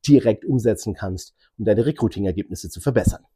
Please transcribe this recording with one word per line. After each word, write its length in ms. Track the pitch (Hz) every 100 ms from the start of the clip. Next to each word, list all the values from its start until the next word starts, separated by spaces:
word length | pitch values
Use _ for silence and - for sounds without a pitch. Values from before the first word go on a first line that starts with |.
| -
direkt 380 | 139 117 107
umsetzen 480 | - 131 113 104 -
kannst, 420 | 95 98 92 - _ _ -
um 80 |
deine 220 | 107 107 117
Recruiting-Ergebnisse 800 | 151 110 - 98 87 - 87 -
zu 140 | -
verbessern. 420 | 143 113 - - _